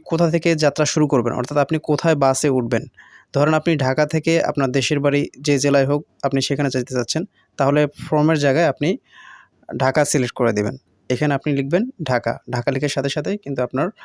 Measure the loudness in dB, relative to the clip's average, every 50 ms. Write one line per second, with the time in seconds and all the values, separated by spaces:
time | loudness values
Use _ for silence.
0 | -2 -2 0 0 2 2 2 2 2 2 2 2 2 0 2 0 -2 0 0 0
1 | 2 2 2 2 2 0 -2 -4 -4 -2 0 0 0 0 -2 -4 -2 -2 -2 0
2 | 2 2 2 4 2 2 2 2 0 0 0 0 0 0 -2 -4 -4 -6 -16 -20
3 | -20 -20 -20 -20 _ _ 0 0 2 2 2 2 2 0 0 0 0 0 2 0
4 | 0 0 0 -2 0 2 2 2 0 0 -2 0 0 0 0 0 0 0 0 0
5 | 0 2 2 0 -2 -4 -8 -6 -2 0 0 2 2 4 4 4 4 4 0 -2
6 | -4 _ _ _ -4 -2 0 0 -2 -2 -2 -2 -2 -2 -2 -4 -4 -4 -4 -4
7 | -4 -4 -4 -6 -6 -8 _ _ _ _ _ -2 0 2 2 2 0 0 -2 -8
8 | -8 -2 0 2 2 2 2 2 2 2 2 2 2 0 0 0 -2 -2 -2 -4
9 | _ _ _ -20 -20 -20 -20 -20 -20 _ _ _ _ -10 -4 0 0 2 2 2
10 | 2 2 2 0 0 -2 -2 0 0 0 2 0 -2 -2 -4 -8 _ _ _ _
11 | _ -4 -2 0 0 0 0 -2 -2 -2 -2 -2 -2 0 0 0 0 -2 -6 -6
12 | -4 -2 -2 0 0 -2 -6 -6 _ -6 -6 -4 -2 -2 -2 -2 -2 -2 -2 -2
13 | -4 -4 -4 -4 -4 -4 -6 -6 -6 -6 -4 -4 -4 -2 -2 -2 -2 -4 -4 -10
14 | -18